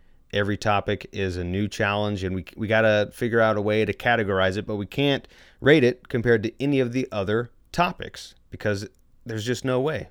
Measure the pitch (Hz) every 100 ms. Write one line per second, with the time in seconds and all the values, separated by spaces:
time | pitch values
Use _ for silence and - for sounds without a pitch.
0 | _ _ _ 101 101 104 110 101 98 104
1 | - - 95 90 87 95 104 - 104 101
2 | 104 101 92 92 87 - 107 110 110 107
3 | 104 - 120 117 110 104 104 107 104 98
4 | 123 117 101 95 95 95 104 107 98 -
5 | 143 135 - - - - 127 156 120 -
6 | - 123 117 117 104 - 139 139 123 127
7 | 127 104 95 110 120 _ _ - 180 175
8 | - - - - _ - 107 98 104 _
9 | _ _ - 110 110 123 131 127 139 135
10 | -